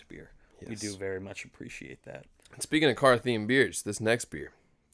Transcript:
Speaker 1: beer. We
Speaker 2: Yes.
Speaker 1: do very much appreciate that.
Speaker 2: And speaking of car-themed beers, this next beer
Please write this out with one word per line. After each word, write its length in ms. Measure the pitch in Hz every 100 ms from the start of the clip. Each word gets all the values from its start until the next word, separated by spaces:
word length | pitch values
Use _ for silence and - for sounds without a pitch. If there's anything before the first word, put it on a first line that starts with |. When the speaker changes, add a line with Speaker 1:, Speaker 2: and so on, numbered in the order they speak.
| -
Speaker 1:
beer. 240 | - - - _ -
We 60 | -
Speaker 2:
Yes. 100 | 107
Speaker 1:
do 160 | 104 98
very 240 | 98 95
much 240 | 98 98
appreciate 600 | - - - - 65 67
that. 220 | - - - _ -
Speaker 2:
And 80 | -
speaking 280 | - 156 151
of 60 | 110
car-themed 520 | 135 120 127 113 107
beers, 340 | 135 104 -
this 180 | 104 101
next 260 | 110 120 -
beer 280 | 76 73 - _ _ _